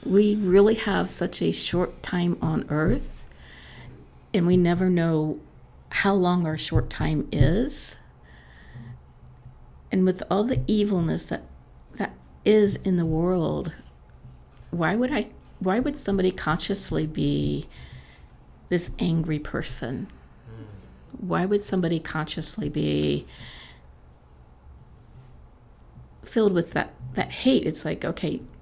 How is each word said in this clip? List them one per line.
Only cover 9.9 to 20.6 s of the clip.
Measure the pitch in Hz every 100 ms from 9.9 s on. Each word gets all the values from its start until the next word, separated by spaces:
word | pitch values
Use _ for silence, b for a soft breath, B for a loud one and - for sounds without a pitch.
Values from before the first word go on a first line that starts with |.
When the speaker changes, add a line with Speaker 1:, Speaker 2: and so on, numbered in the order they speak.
Speaker 1:
And | 185 185
with | 185 -
all | 190
the | 233 262 -
evilness | 214 208 185 165 165 -
that, | - - - - - - -
that | 190 - - -
is | - 214 202 -
in | 190 180
the | 165
world, | 160 175 185 151 151 165 - - - - - - - - - -
why | 170 160 214
would | 254
I, | 294 247 - - -
why | 185 208
would | 277 294
somebody | - 190 185
consciously | 185 - 160 - - - 156 156
be | 151 147 143 147 143 - B B B B B B B - - -
this | 180 175 -
angry | 175 165 165 151
person? | 151 - 151 - 120 135 196 - - - 117
Speaker 2:
Mm. | 110